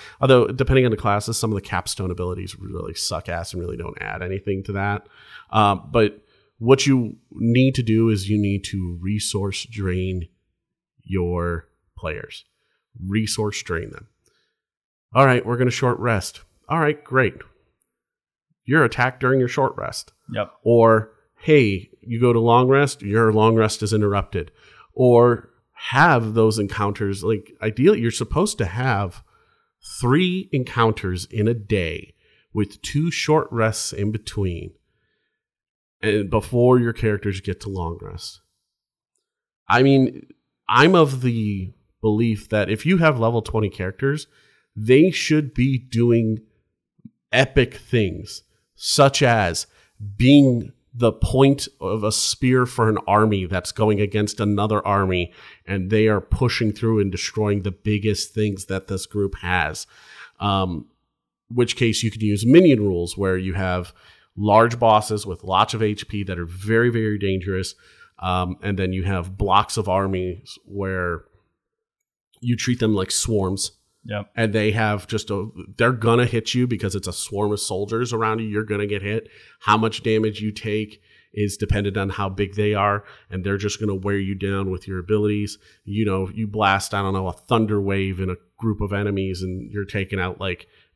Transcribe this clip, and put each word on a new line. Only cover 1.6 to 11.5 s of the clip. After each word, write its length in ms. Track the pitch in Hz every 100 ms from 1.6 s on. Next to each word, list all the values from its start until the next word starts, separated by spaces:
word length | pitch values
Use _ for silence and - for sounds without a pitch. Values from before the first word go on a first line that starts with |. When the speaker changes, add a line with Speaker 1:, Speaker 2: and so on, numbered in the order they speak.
Speaker 1:
capstone 500 | - 92 - - 92
abilities 460 | 87 90 90 95 98
really 360 | 95 90 -
suck 340 | - - 85 85
ass 240 | 85 85
and 80 | 92
really 160 | 87 57
don't 240 | - -
add 220 | - 50
anything 400 | 92 95 104 98
to 80 | 95
that. 340 | 98 101 104 - _ - - -
Um, 400 | 110 104 95 -
but 320 | 117 104 - _ _ _ -
what 300 | 113 131 143
you 320 | 131 113 - _
need 420 | - 113 120 131
to 80 | 131
do 260 | 113 110 113
is 220 | 104 98
you 100 | 107
need 240 | 101 101
to 320 | - 98 90 87
resource 640 | 92 104 - 101 98 95 -
drain 600 | 110 95 92 92 92 85 _ _ _ _ _ _ _
your 640 | - 95 87 87 85